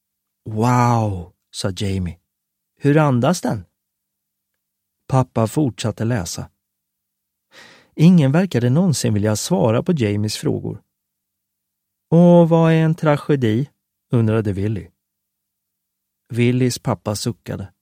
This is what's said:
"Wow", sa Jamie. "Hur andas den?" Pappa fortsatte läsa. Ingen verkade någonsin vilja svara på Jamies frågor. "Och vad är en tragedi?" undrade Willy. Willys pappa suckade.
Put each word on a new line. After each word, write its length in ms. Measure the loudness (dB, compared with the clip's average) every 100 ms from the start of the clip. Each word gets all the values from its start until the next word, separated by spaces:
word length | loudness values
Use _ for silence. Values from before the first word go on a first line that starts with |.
| _ _ _ _ -10
"Wow", 880 | -2 0 2 2 0 -2 -6 -12 _ _
sa 200 | -10 -8 -6
Jamie. 420 | -6 -6 -6 -10 _ _ _ _ _ _
"Hur 220 | 0 2
andas 440 | 4 2 0 -2
den?" 240 | -4 -8 -10 _ _ _ _ _ _ _ _ _ _ _ _ _ -4
Pappa 400 | -2 0 -2 -2
fortsatte 580 | 0 -4 -4 -8 -4 -4
läsa. 440 | -4 -6 -10 -14 _ _ _ _ _ _ _ _ _ _ -20 -20 -20 _ 2
Ingen 360 | 6 6 4
verkade 380 | 2 0 0 0
någonsin 440 | 0 0 0 -2
vilja 220 | 0 0 -2
svara 480 | -2 0 0 0
på 100 | -2
Jamies 440 | -2 -2 -2 -4 -6
frågor. 460 | -6 -6 -8 -14 _ _ _ _ _ _ _ _ _ _ _ _ 0
"Och 400 | 4 6 6 6
vad 220 | 4 4
är 40 | 2
en 200 | 0 0
tragedi?" 720 | 0 0 0 0 0 0 -4 _ _ _ -4
undrade 420 | 0 0 0 -2
Willy. 360 | -4 -4 -6 -10 _ _ _ _ _ _ _ _ _ _ _ _ _ -8
Willys 500 | -2 0 2 -2 -2
pappa 360 | -4 -4 -4 -6
suckade. 580 | -6 -10 -10 -12 -12 _